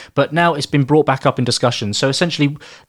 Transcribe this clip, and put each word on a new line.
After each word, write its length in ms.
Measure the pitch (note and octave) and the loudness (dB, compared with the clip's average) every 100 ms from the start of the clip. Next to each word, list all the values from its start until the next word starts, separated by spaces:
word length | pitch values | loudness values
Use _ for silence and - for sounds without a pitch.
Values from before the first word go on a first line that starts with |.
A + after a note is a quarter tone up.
| - | -8
but 200 | - C#3 | -2 0
now 180 | D#3 E3+ | 2 0
it's 140 | D3+ - | 0 0
been 180 | D3 | 0
brought 220 | B2+ D3+ D3 | 4 2 2
back 180 | C3 | 0
up 140 | C#3+ B2+ | 0 0
in 80 | B2 | -2
discussion. 480 | - B2 A#2+ G#2 | 0 -2 -2 -4
So 160 | G#2 C3+ | -2 -2
essentially, 480 | F#3+ F3 D#3 C#3+ D3 - - | 0 -2 0 -2 -4 -16 -18